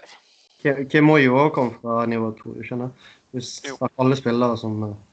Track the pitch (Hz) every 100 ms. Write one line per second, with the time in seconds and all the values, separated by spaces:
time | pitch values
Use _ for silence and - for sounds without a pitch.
0 | - - _ _ _ _ 151 139 135 151
1 | 151 156 131 127 151 151 123 113 117 117
2 | 117 117 113 110 117 117 113 123 127 127
3 | - _ _ 127 123 - 147 131 127 -
4 | 127 135 127 120 123 113 113 107 107 101
5 | -